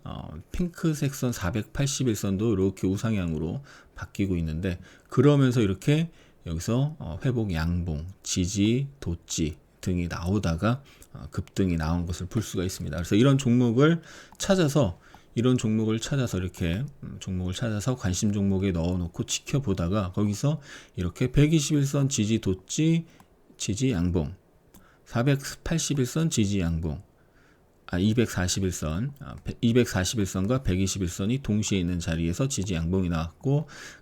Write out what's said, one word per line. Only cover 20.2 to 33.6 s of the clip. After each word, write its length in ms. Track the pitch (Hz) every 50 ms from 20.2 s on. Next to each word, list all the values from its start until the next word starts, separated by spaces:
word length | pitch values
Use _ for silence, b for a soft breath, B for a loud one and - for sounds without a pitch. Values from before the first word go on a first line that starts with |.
| 107 104 101 - - 143 156 151 B B B B B B B
이렇게 380 | - 90 87 - - 127 127 -
백이십일 540 | 139 147 151 165 160 139 - 156 147 139
선 220 | 139 - 143 139 135
지지, 320 | 135 - 107 104 113 110
도지, 640 | - 98 90 - - - - - 156 160 165 165 165 B B B B B _ _ _ _ -
지지, 340 | - - - 98 107 127 135
양봉, 440 | 117 82 87 90 87 90 76 67 95 - _ _ _ _ _ _ b b b b b b b
사백팔십일 1000 | - - 117 123 143 139 139 139 - - - - - 170 160 - - 151 143 127
선 240 | 117 - 156 165 160
지지, 300 | - - 107 98 101 98
양봉, 420 | 87 82 85 80 82 80 71 - - - _ b b b b b b b b b b b _ _ _ - -
아, 60 | 87
이백사십일 720 | 95 110 107 120 113 - - 98 90 90 - 101 95 92
선, 420 | 87 - 82 78 78 90 120 139 139 -
아, 160 | - 67 - - -
배-, 120 | - - -
이백사십일 640 | - 117 113 123 117 - - 92 90 - - 117 98
선과 380 | 90 - 95 92 104 127 131 -
백이십일 460 | - 90 92 95 92 - 101 95 85
선이 340 | - - 98 107 123 135 139
동시에 340 | - 104 107 107 - 104
있는 220 | 95 85 87 90 85
자리에서 480 | 82 82 80 82 82 85 87 - 135
지지, 280 | 139 - - 92 110 90
양봉이 340 | 80 82 82 92 95 92 85
나왔고, 600 | 87 80 80 82 - _ - 131 139 147